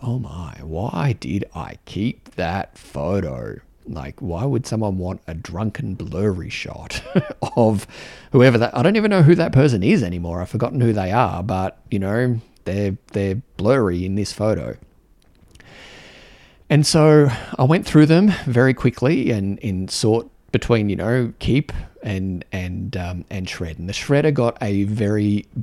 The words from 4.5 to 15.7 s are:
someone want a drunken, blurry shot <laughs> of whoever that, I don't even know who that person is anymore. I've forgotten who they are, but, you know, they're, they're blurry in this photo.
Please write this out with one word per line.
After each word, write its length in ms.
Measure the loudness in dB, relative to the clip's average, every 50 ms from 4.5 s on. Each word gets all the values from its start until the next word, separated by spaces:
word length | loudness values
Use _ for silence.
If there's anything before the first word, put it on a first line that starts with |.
| -2 -2 -4 -4
someone 300 | -4 -4 -2 -2 -2 -4
want 240 | -4 -6 -8 -10 _ -12
a 60 | -12
drunken, 640 | -12 -12 -10 -8 -6 -6 -6 -6 -6 -8 -8 -8
blurry 540 | -10 -10 -8 -4 -2 0 0 0 -2 -6 -10
shot 520 | -10 -12 -12 -12 -14 -12 -10 -8 -8 -8 -10 -2 -2 -2 -2 -2 -8 -8
<laughs> 140 | -8 -4 2 4
of 300 | 4 4 4 2 -2 -6 -16 -20 -20 -20 -20 -20 -12 0
whoever 260 | 4 6 6 8 6 4
that, 180 | 2 0 0 2
I 60 | 2
don't 140 | 2 4 4
even 120 | 2 2
know 140 | 4 6 8
who 100 | 8 8
that 180 | 6 4 2
person 300 | 4 4 4 4 4 2
is 220 | 2 2 2 2 2
anymore. 380 | -2 -4 -6 -6 -6 -4 -6
I've 80 | -6 -4
forgotten 300 | -4 -4 -2 -2 0 0
who 140 | 2 2 2
they 180 | 0 0 0
are, 300 | 0 0 0 0 -2 -4
but, 380 | -4 -2 -2 -2 -2 -4 -6 -10 _ -4
you 80 | -4 -2
know, 420 | -2 0 0 0 0 0 -2 -2 -6 _ _ _ _
they're, 300 | -6 -4 -2 -2 -2 -4 -6 _ _ -4
they're 280 | -2 -2 -2 -2 -4 -6 _ _ -4
blurry 480 | 0 2 2 2 2 0 0 -2 -4
in 80 | -2 -2
this 180 | -4 -4 -4
photo. 460 | -4 -2 -2 -2 0 -2 -4 -8 -12 -14 -16 _ _ _ _ _ _ _ _ _ _ _ _ _ _ -20 -20 -20